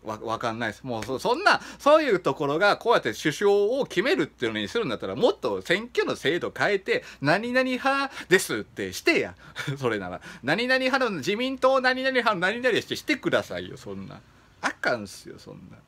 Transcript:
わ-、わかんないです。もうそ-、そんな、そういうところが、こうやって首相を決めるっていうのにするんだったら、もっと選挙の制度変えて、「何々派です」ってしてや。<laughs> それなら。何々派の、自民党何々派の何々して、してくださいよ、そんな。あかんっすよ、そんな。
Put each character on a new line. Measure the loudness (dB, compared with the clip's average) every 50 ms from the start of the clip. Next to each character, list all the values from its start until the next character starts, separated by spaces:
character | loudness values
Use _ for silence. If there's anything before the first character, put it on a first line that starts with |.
| _
わ-、 | -8 -10 -8
わ | -4 -4 -4 -2
か | -2 -4
ん | -4 -2
な | -4
い | -6
で | -6
す。 | -8 -8
も | -6 -6 -6
う | -4
そ-、 | -4 -6 -2
そ | 0 0 0
ん | 2 4
な、 | 2 2 2 0 -10 -16 0
そ | 4 6 6 6
う | 6
い | 4
う | 0 2
と | 2 0 0
こ | 0 -2
ろ | -2 0 4
が、 | 4 4 4
こ | 2 2 2
う | 2
や | 4
っ |
て | 4 0 -4
首 | 0 -2 -2 0
相 | 2 4 4
を | 6 6 4 2 2 0 -2
決 | 0 0 0 2
め | 2 2
る | 2 0
っ |
て | -2 _ _ -4
い | -2
う | -2
の | -2
に | -4
す | -2 -2
る | -2 -2
ん | -2
だ | -4
っ | -4
た | -4
ら、 | -6 -2
も | 2 2 2
っ | 2
と | 2 -2 -4 -2 -4
選 | -2 -2 -2 -2 -2
挙 | -2 _ -2 0
の | 0 -2
制 | 0 0 0 0 0
度 | -4 -6 -2
変 | 0 0 0 0
え | 0
て、 | 0 -2 -2 -2 -2 -8 -12 -2
「何 | 2 2 2 2 2 0 0
々 | 0 2
派 | 2 -2 0 0 0 2 2 0 -4 -6 -12 0 _
で | 2 2
す」 | 2 0 -4
っ | -4
て | -6 -8 -8 -8 -8 -6 -6
し | -2
て | 0 2 2 2
や。 | 0 -2 -8 _ -20 -18 -12
<laughs> | -10 -8 -8 -6
そ | -2 -2 -2
れ | -2 -2
な | -4 -8
ら。 | -10 -12 -14 -16 -18 -10 -2
何 | -2 0 0 2
々 | 2 2 2
派 | 2 2 2 2 0 0
の、 | -2
自 | -2 -2 -2 -2
民 | -2 -2 -4 -2
党 | 2 4 4 4 6
何 | 4 2 0 2 0
々 | 0
派 | 0 2 2 2 0
の | 2
何 | 0 0 -2 0
々 | 0 2 2 2
し | 0
て、 | -2 -8
し | -8
て | -2 -4 -4
く | -2 0 0
だ | 0 0 0
さ | -2 -8 -8
い | -8 -10
よ、 | -14
そ | -14 -12 -12 -12
ん | -12 -12
な。 | -14 -16 -18 -20 _ _ _ _ _ _ _
あ | -6 -6
か | -6 _ -2 -2 -2
ん | -2 -6
っ |
す | -12 -14 -18 -18 -18
よ、 | -18
そ | -18 -18 -18
ん | -20 -18 -20 -20
な。 | -20 -20 _